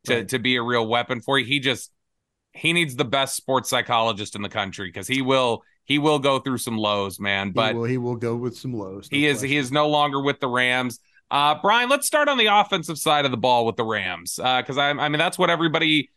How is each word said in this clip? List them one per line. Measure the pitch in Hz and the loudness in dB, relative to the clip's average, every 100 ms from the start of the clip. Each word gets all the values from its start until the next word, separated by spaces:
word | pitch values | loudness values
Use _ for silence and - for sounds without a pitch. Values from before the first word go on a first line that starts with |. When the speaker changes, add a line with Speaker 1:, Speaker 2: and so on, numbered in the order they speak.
| - | -2
Speaker 1:
to, | 120 | -2
Speaker 2:
Right. | 98 | 0
Speaker 1:
to | 127 | -2
be | 117 123 | 0 0
a | |
real | 117 123 110 | 0 0 2
weapon | 117 120 123 | 0 0 -4
for | 123 139 | 0 0
you. | 120 | 0
He | 143 | 0
just, | 131 117 - _ _ _ _ _ _ | 0 -4 -8 _ _ _ _ _ _
he | - 160 | -4 0
needs | 170 160 123 | 0 0 -2
the | |
best | 127 135 131 - | -2 -2 -2 -4
sports | - 131 - | -2 -2 0
psychologist | 123 117 120 113 101 104 101 | -2 0 0 0 -2 -6 -8
in | |
the | 101 | -6
country | 110 98 87 95 | -4 -6 -6 -12
'cause | 98 98 | -10 -4
he | 131 | -2
will, | 131 135 123 110 - _ | 2 2 2 0 -6 _
he | - 143 | -4 0
will | 151 147 | 2 2
go | 139 135 | 2 0
through | 139 120 | 0 -4
some | - 110 | -4 -2
lows, | 107 104 98 95 | 0 0 -2 -4
man. | 101 98 101 | -2 0 0
Speaker 2:
He | |
Speaker 1:
But | 95 110 113 | 0 0 0
Speaker 2:
will, | |
he | 117 127 | -2 -2
will | 123 117 | -4 -4
go | 117 120 | -4 -4
with | 123 113 | -6 -8
some | 131 | -8
lows, | 117 95 98 - | -8 -10 -12 -4
no | 143 | 0
Speaker 1:
he | 147 | 2
is, | 127 | 0
Speaker 2:
question. | 135 | 0
Speaker 1:
he | 147 | -2
is | 123 | 0
no | 147 151 | 0 2
longer | 147 147 139 | 2 2 0
with | 139 139 | -2 -2
the | 135 | -2
Rams. | 123 123 127 127 117 _ _ - | 0 2 0 -2 -6 _ _ -2
Uh, | 143 147 - | 2 2 2
Brian, | 196 233 247 | 2 2 2
let's | 277 - | 0 2
start | 302 294 | 2 2
on | 262 | 2
the | 214 | 4
offensive | 208 202 185 156 156 | 4 4 -2 -4 -4
side | 160 147 139 | 2 2 2
of | |
the | 120 | 2
ball | 127 123 113 | 2 4 2
with | 110 | 0
the | |
Rams, | 113 107 92 87 87 - | -2 -2 -2 -6 -10 -4
uh, | 127 127 | 0 0
'cause | 127 135 | 0 0
I, | 143 | 0
I | 143 147 | 0 0
mean, | 151 | 0
that's | 175 180 | 0 2
what | 175 | 2
everybody | 165 165 156 160 151 131 | 2 2 2 2 2 0